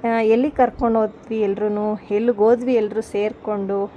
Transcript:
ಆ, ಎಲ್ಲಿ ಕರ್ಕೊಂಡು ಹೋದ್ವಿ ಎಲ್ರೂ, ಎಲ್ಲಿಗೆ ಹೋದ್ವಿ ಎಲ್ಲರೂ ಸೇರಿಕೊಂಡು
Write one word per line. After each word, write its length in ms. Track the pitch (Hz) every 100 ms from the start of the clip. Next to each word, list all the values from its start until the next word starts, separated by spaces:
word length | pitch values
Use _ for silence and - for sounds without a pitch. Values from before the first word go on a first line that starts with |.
ಆ, 180 | 233 226
ಎಲ್ಲಿ 300 | 220 220 285
ಕರ್ಕೊಂಡು 480 | - 247 - 233 226
ಹೋದ್ವಿ 400 | 214 - - 220
ಎಲ್ರೂ, 600 | 202 196 208 208 214 214 -
ಎಲ್ಲಿಗೆ 260 | 208 233 214
ಹೋದ್ವಿ 360 | 214 233 247
ಎಲ್ಲರೂ 280 | 240 214 214
ಸೇರಿಕೊಂಡು 840 | 220 202 208 - - 208 196 196 202